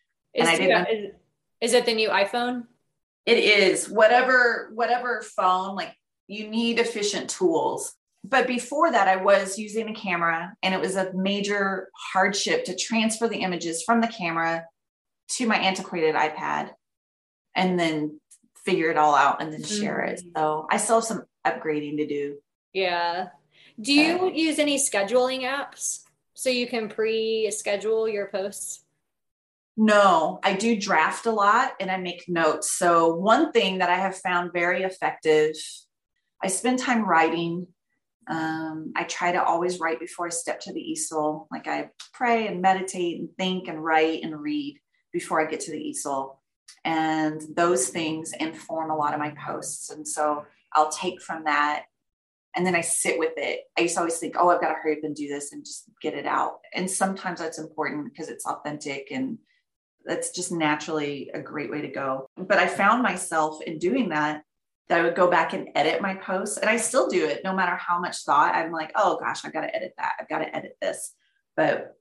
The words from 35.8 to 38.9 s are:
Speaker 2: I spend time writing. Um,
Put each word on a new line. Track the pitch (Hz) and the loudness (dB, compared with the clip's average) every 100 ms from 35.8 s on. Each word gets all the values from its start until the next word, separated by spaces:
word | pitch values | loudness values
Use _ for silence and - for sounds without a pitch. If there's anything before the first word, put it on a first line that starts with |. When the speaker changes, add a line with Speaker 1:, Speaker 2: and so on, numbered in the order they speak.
| - _ _ _ _ - | -20 _ _ _ _ -6
Speaker 2:
I | 190 | -4
spend | - 247 254 | -2 0 0
time | - 240 | 2 0
writing. | 196 160 160 170 170 175 180 _ _ _ _ _ - | 4 4 4 2 -2 -4 -8 _ _ _ _ _ -8
Um, | 160 160 160 160 156 156 | -6 -4 -4 -6 -8 -8